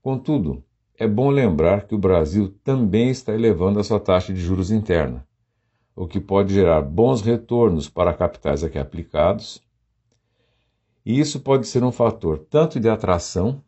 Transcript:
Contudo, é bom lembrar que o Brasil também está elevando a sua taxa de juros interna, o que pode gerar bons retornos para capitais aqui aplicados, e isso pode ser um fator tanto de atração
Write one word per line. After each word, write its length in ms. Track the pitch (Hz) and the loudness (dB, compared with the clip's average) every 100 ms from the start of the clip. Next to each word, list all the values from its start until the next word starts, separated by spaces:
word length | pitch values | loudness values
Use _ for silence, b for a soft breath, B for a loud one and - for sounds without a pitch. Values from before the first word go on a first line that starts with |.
Contudo, 600 | 135 131 - 151 82 69 - _ _ _ | -4 -6 -2 -2 -2 -6 -12 _ _ _
é 100 | 113 | -2
bom 200 | 104 135 | 2 2
lembrar 600 | 139 120 76 85 101 - | 2 2 2 2 2 -2
que 60 | 110 | -2
o 20 | |
Brasil 560 | 95 92 78 95 98 - | 2 2 2 0 -2 -4
também 480 | - 135 113 98 123 | -4 0 2 2 0
está 240 | 127 - | -2 -4
elevando 460 | 107 113 87 92 101 | 0 2 2 2 0
a 40 | |
sua 140 | 101 107 | 0 -2
taxa 340 | - 90 90 | 2 0 0
de 80 | 92 | -6
juros 300 | 87 92 92 | -2 -2 0
interna, 560 | 110 104 85 71 62 - _ _ _ _ _ _ | -2 0 -2 -2 -6 -16 _ _ _ _ _ _
o 120 | - 90 | -14 -8
que 140 | 98 | -8
pode 340 | - 98 98 | -2 0 2
gerar 280 | 98 90 80 | 2 4 2
bons 380 | 69 82 117 131 | 0 0 2 2
retornos 680 | 104 120 - 120 113 85 71 | 0 -2 -2 2 2 2 -6
para 260 | - 87 | -2 -2
capitais 480 | 85 90 - 71 71 | 0 -4 -4 -4 -4
aqui 160 | 80 73 | -4 -6
aplicados, 840 | 71 85 82 78 76 110 - - _ _ _ _ _ _ _ _ _ _ _ _ _ _ | -10 -10 -10 0 0 0 -8 -20 _ _ _ _ _ _ _ _ _ _ _ _ _ _
e 140 | - 123 | -2 0
isso 220 | 147 143 | 0 -4
pode 260 | 135 135 117 | 0 0 2
ser 160 | 123 | 0
um 80 | 123 | -2
fator 480 | 120 117 - 82 78 | 0 0 0 -4 -4
tanto 400 | - 147 160 131 | 0 2 2 0
de 100 | 110 | 0
atração 720 | 107 104 87 - 92 98 139 | 2 2 2 0 -2 -2 -4